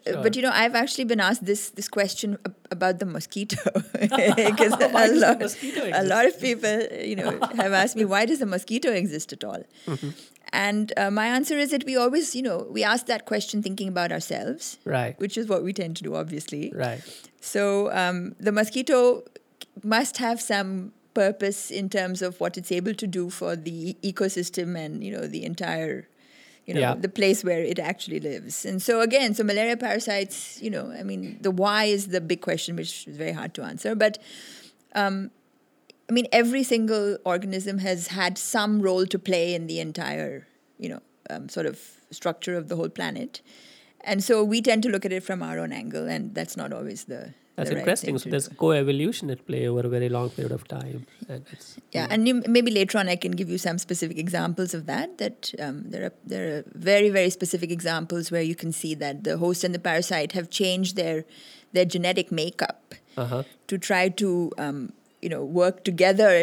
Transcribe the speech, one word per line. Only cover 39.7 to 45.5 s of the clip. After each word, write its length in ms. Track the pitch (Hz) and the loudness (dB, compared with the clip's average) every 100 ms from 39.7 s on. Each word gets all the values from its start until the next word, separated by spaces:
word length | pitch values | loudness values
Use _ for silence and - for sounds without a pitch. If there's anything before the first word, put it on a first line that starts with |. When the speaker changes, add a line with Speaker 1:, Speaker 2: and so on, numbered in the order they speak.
Speaker 1:
the 80 | 165 160 | -6 -6
entire, 480 | 156 139 147 151 139 - _ _ - - | -6 -6 -4 -6 -10 -16 _ _ -14 -12
you 40 | |
know, 80 | - _ _ - | -12 _ _ -14
um, 200 | 80 135 - | -12 -10 -4
sort 80 | 156 | -4
of 80 | - - - _ 156 | -6 -16 -20 _ -6
structure 340 | 170 165 - 175 | -6 -4 -6 -6
of 80 | 156 | -4
the 60 | 170 | -4
whole 120 | 165 - | -4 -4
planet. 400 | 170 - 269 - _ - - - _ _ - | -6 -6 -10 -12 _ -20 -20 -20 _ _ -4
And 120 | 196 | -2
so 200 | 196 220 214 | 4 4 4
we 80 | 226 | 2
tend 220 | 226 220 | 4 4
to 60 | 233 | 2
look 120 | 196 196 | 0 -2
at 20 | 185 | -4
it 40 | 185 | -4
from 120 | 185 | -6
our 120 | 165 | -6